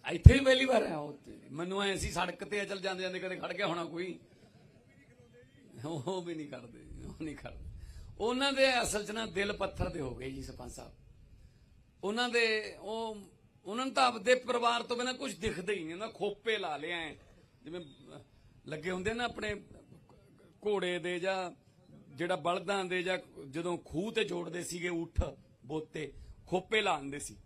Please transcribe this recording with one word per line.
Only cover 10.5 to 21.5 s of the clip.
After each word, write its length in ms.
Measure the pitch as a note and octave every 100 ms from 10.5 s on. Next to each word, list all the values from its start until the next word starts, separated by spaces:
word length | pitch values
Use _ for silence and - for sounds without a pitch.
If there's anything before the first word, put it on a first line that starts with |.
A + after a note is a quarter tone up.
| A#2 B2
ਸਾਹਿਬ। 200 | B2 A#2 - - - - - - - - - - -
ਉਹਨਾਂ 240 | F#3+ A3+ B3
ਦੇ 480 | A#3 A3+ G#3+ G#3 D3+
ਉਹ, 360 | F3 A3 A3+ G#3+ F#3 - - -
ਉਹਨਾਂ 220 | - A3+ C4
ਨੂੰ 80 |
ਤਾਂ 120 | C#4 B3+
ਆਪਦੇ 280 | A3+ G3
ਪਰਿਵਾਰ 480 | B3+ B3 A#3+ A#3+ A#3+
ਤੋਂ 140 | - A#3+
ਬਿਨਾਂ 180 | B3
ਕੁਛ 200 | B3+ C4+
ਦਿਖਦਾ 380 | E3 G#3+ F#3+ F3+
ਹੀ 120 | G3
ਨਹੀਂ। 100 | D#3+
ਉਹਨਾਂ 140 | E3+ A3
ਖੋਪੇ 500 | - G3+ G3 A#3 G#3+
ਲਾ 180 | F3+ C#3+
ਲਏ 140 | D#3+
ਐਂ, 240 | F3 D#3+ - - - - -
ਜਿਵੇਂ, 180 | - F3
ਅਹ, 380 | D3+ - B2+ - - - - - -
ਲੱਗੇ 240 | D3+ E3
ਹੁੰਦੇ 240 | F#3 F#3+
ਨਾ 100 | A3+
ਆਪਣੇ 300 | A#3+ A#3 G#3+ G3+ - - - - - - - - - - G#3
ਘੋੜੇ 320 | G3+ F3+ F3
ਦੇ 200 | E3+ F3+
ਜਾਂ 340 | F#3+ F#3+ F3+